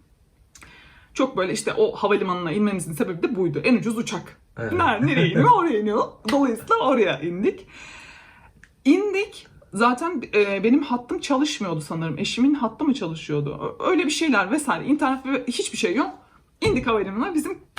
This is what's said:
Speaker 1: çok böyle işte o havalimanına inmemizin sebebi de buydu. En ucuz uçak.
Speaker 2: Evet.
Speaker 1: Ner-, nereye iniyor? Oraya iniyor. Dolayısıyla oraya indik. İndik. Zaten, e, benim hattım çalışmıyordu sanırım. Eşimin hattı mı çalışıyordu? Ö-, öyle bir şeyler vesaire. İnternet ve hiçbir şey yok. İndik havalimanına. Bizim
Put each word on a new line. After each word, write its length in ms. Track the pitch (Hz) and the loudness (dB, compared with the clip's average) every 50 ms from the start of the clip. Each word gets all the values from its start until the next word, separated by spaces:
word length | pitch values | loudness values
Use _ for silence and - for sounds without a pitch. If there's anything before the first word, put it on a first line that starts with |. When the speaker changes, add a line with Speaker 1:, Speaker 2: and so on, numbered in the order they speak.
| _ _ _ _ _ _ _ _ _ _ _ - - - - - - - - - _ _ - | _ _ _ _ _ _ _ _ _ _ _ -20 -20 -20 -20 -20 -20 -20 -20 -20 _ _ -4
Speaker 1:
çok 240 | - 285 262 - 190 | -2 -2 0 0 -2
böyle 160 | 180 185 - | -2 -2 -2
işte 200 | - - - - - | -4 -4 -4 0 2
o 140 | 214 196 - | 2 0 0
havalimanına 560 | - - 196 202 196 196 185 180 180 180 165 | 0 0 0 2 2 0 0 -2 -2 -2 -2
inmemizin 420 | 151 208 214 208 196 185 156 156 165 | -2 0 0 0 -2 -2 -6 -6 -4
sebebi 300 | - 240 190 180 165 196 | -4 -4 -4 -4 -2 -2
de 120 | 339 247 | -2 0
buydu. 260 | 185 190 165 143 - 147 | 0 0 0 0 0 2
En 120 | 233 254 | 2 2
ucuz 220 | 214 160 220 226 220 | 2 2 0 -4 -4
uçak. 400 | 226 - 202 175 - - - _ _ _ - - | -4 -6 -6 -8 -8 -12 -18 _ _ _ -12 -8
Speaker 2:
Evet. 140 | 113 113 - | -6 -4 0
Speaker 1:
Ner-, 320 | 359 - - 226 202 247 - | 0 2 2 2 2 2 2
nereye 200 | - - - - | 4 4 4 4
iniyor? 220 | - - - 494 494 403 | 4 6 6 6 6 6
Oraya 220 | 349 330 254 208 | 6 2 2 0
iniyor. 240 | 214 214 208 226 539 - - - - 214 | 0 0 0 0 0 -2 -4 -12 -4 0
Dolayısıyla 440 | 220 277 285 254 226 214 - - - | 2 2 2 2 0 -2 -2 0 0
oraya 440 | 453 - 262 262 240 208 175 143 139 | 2 2 4 4 4 4 2 0 0
indik. 460 | 147 170 170 180 208 349 - - - - - - - - - - - - - - - - - - - - - _ - - _ _ - | -2 -4 -2 0 0 0 -2 -2 -6 -20 -20 -20 -20 -20 -20 -20 -20 -20 -20 -20 -20 -20 -20 -20 -20 -20 -20 _ -20 -20 _ _ 4
İndik. 640 | 262 302 381 403 415 381 381 415 415 - - - - - - - _ - | 4 4 4 4 2 0 -2 -2 -4 -6 -14 -20 -20 -20 -20 -18 _ -2
Zaten, 480 | 196 233 240 254 247 330 339 359 269 - - - | 2 2 2 2 2 -2 -4 -4 -6 -6 -2 0
e, 280 | 208 208 202 196 196 190 | 2 2 2 0 0 2
benim 180 | 226 247 294 285 | 4 4 4 2
hattım 360 | - 233 240 - - - 359 | 0 -4 -4 -4 -4 -8 -6
çalışmıyordu 640 | - - 277 262 302 294 - - 208 180 160 156 | -2 0 0 2 0 0 -2 -4 -4 -4 -4 -6
sanırım. 360 | 151 - 180 160 160 160 147 151 | -6 -6 -6 -6 -4 -4 -4 -4
Eşimin 360 | 202 - - - 240 285 302 | -6 -4 -2 2 2 2 2
hattı 320 | 277 - - - - 302 | 2 0 -2 -4 -2 0
mı 80 | 302 247 | 0 0
çalışıyordu? 800 | - 196 165 160 160 - - 151 147 147 143 - - - - - - | 0 -2 -6 -6 -6 -6 -4 -2 -2 -2 -4 -6 -6 -8 -8 -6 -4
Ö-, 100 | - - | 0 0
öyle 140 | 370 311 359 | 2 2 2
bir 40 | 285 | 0
şeyler 400 | 302 - 330 320 240 202 190 185 | 0 0 0 2 2 2 2 2
vesaire. 340 | 240 320 302 - 190 160 - | 0 -2 0 -2 -4 -2 0
İnternet 400 | - 285 285 - 262 269 262 - | 0 0 2 2 0 -2 -2 -4
ve 180 | 262 277 - - - | -4 -4 -4 -4 -4
hiçbir 300 | 240 - - - - 208 | -4 -4 -4 -6 -4 -2
şey 180 | - 196 175 | -2 0 0
yok. 140 | 240 311 392 - - - _ _ _ _ _ _ - | 0 -2 -2 -4 -12 -18 _ _ _ _ _ _ -2
İndik 260 | - 440 403 247 240 254 | 0 0 0 0 0 0
havalimanına. 460 | 226 214 190 - 190 214 262 392 349 | 0 0 0 -2 -4 -4 -4 -2 -2
Bizim 220 | 302 247 349 392 - - _ _ | -2 -4 -4 -6 -10 -14 _ _